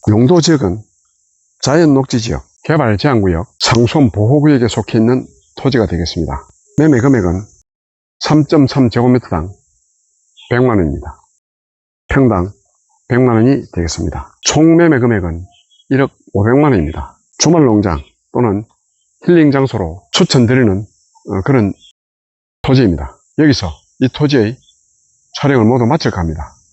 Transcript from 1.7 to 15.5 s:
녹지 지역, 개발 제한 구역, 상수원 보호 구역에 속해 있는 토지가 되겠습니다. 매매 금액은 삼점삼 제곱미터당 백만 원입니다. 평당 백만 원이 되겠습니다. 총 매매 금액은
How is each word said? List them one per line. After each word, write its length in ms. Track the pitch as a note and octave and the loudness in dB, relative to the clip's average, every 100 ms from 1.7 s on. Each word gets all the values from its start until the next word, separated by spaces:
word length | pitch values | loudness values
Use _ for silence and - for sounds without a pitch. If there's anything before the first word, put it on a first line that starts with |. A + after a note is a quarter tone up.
| D3 E3 | 2 2
녹지 260 | C3+ C3+ B2+ | 2 0 -4
지역, 260 | A2+ C#2+ - _ | -4 -8 -10 _
개발 340 | - D#3 B2+ G2+ | -4 0 0 0
제한 240 | D3 A#2+ | 0 0
구역, 260 | F#2+ E2 E2 _ | 0 -2 -6 _
상수원 520 | - A#2 A#2+ D#3+ C3 | -2 2 2 2 0
보호 300 | G#2 G#2+ C#3+ | 2 0 2
구역에 260 | D3 C#3 A#2 | 2 2 0
속해 300 | - G#2+ A#2 | -4 -4 0
있는 300 | A2+ C3 - _ _ - | 0 0 -6 _ _ -6
토지가 300 | C#3 C3 G2 | -2 0 -2
되겠습니다. 600 | F2 E2+ - D#2+ C2+ - _ _ - | -2 -6 -6 -6 -8 -14 _ _ 0
매매 220 | D#3 C3 | 2 2
금액은 460 | C3 C3 F#2 F2+ G#2+ _ _ _ _ _ _ _ | 2 2 0 -4 -8 _ _ _ _ _ _ _
삼점삼 720 | - D3+ D3 D#3+ C3+ C#3+ B2 | -2 0 2 2 0 0 0
제곱미터당 600 | B2 B2 B2 - F2 F2+ G2+ _ _ _ _ _ _ _ _ - | 0 0 0 -2 -8 -8 -14 _ _ _ _ _ _ _ _ -6
백만 280 | B2 B2+ G#2+ | 0 2 2
원입니다. 400 | D#2+ C#2 - - _ _ _ _ _ _ _ _ _ | -2 -4 -12 -18 _ _ _ _ _ _ _ _ _
평당 440 | - B2+ G2+ F2+ - _ _ _ _ _ | 0 2 0 -4 -10 _ _ _ _ _
백만 280 | B2 B2+ A2+ | 0 2 2
원이 300 | A#2 C#3 G#2 | 2 0 -4
되겠습니다. 600 | - E2+ - F2+ - - _ | -8 -6 -6 -8 -8 -14 _
총 340 | - C#3+ D#3+ E3 | -4 2 4 4
매매 240 | E3+ C#3 | 4 2
금액은 460 | A#2+ A2 F2 E2+ F#2 | 0 -2 -4 -8 -12